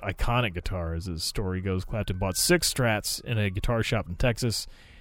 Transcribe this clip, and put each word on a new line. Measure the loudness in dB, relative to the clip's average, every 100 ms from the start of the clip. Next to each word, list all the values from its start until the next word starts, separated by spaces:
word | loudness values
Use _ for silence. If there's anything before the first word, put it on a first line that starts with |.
iconic | -6 0 2 2 0
guitar. | -2 -4 -4 -2
As | -4 -4
his | -4
story | -4 -2 -2 -2
goes, | 0 -2
Clapton | -2 -4 -4 0
bought | 0 2
six | 4 4 4
Strats | 2 2 2 -2 -6
in | -2 0
a | 0
guitar | 0 0 2
shop | 2 0 -2
in | 0
Texas. | 2 2 0 -2 -6 -14 -20 -20